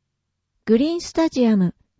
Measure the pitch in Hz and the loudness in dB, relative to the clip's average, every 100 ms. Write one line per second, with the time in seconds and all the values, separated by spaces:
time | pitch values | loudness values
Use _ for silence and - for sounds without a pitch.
0 | _ _ _ _ _ _ - 226 302 339 | _ _ _ _ _ _ 0 0 0 -4
1 | - - 320 277 233 208 175 - _ _ | -6 -2 -2 0 0 2 0 -4 _ _